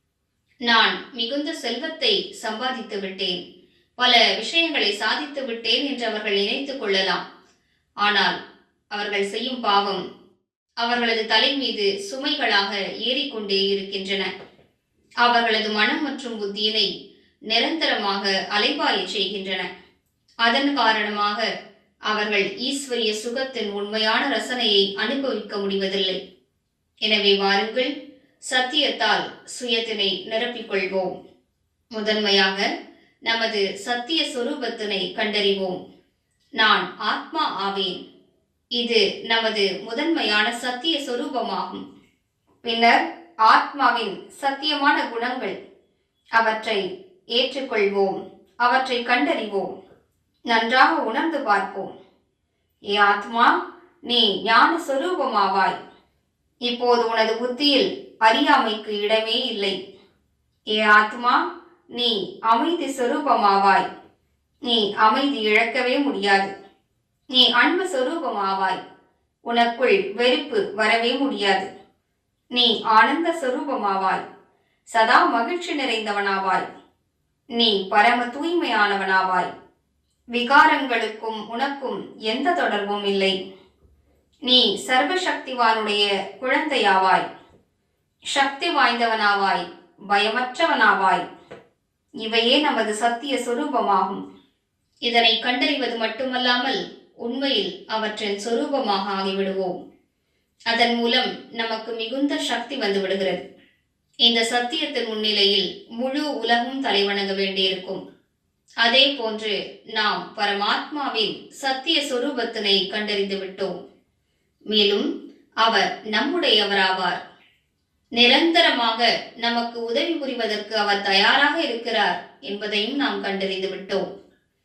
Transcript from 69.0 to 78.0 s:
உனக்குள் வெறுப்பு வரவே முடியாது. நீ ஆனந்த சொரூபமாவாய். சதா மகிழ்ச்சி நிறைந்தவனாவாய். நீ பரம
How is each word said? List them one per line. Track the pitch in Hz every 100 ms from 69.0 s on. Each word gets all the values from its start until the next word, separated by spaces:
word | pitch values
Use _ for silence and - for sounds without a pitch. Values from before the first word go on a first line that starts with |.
| _ _ _ _
உனக்குள் | 233 233 233 233 247 196 -
வெறுப்பு | 226 247 294 - 226 185
வரவே | 202 214 226 233
முடியாது. | 277 277 208 202 190 190 - - _ _ _ _ _ -
நீ | 247 240 214
ஆனந்த | 226 220 277 320 339 320
சொரூபமாவாய். | 254 285 294 214 202 190 185 - - - _ _ _ _
சதா | _ - 226 247
மகிழ்ச்சி | 349 233 285 349 370 302
நிறைந்தவனாவாய். | 240 220 214 202 202 196 185 180 - - _ _ _ _ _ _ -
நீ | 233 233 196 190
பரம | 214